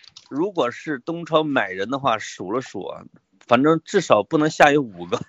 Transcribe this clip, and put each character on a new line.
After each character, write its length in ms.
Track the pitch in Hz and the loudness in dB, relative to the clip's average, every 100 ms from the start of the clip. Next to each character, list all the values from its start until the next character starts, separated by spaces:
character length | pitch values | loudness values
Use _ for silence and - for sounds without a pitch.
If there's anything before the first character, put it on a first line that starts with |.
| - - - | -20 -20 -10
如 240 | 131 190 | -4 -2
果 180 | 175 123 | -2 -4
是 280 | 120 - 139 | -4 -8 -8
东 260 | - 170 | -6 -10
窗 220 | 165 156 156 | 0 0 2
买 240 | 135 101 | 0 -2
人 180 | 92 101 | -2 -4
的 100 | 135 | -2
话， 200 | 135 110 | 0 -2
数 340 | - - 92 | -4 -10 -6
了 80 | 117 | -6
数 240 | 131 101 | -6 -10
啊， 200 | 87 - - _ _ _ - | -10 -12 -16 _ _ _ 2
反 160 | 120 | 4
正 180 | 143 160 | 4 2
至 200 | - 202 | 0 -2
少 200 | 160 110 | 4 2
不 140 | 101 160 | 4 0
能 140 | 151 | 0
下 200 | - 151 | 4 4
于 60 | 143 | 4
五 300 | 127 87 87 | 0 -8 -8
个， 120 | 110 | -8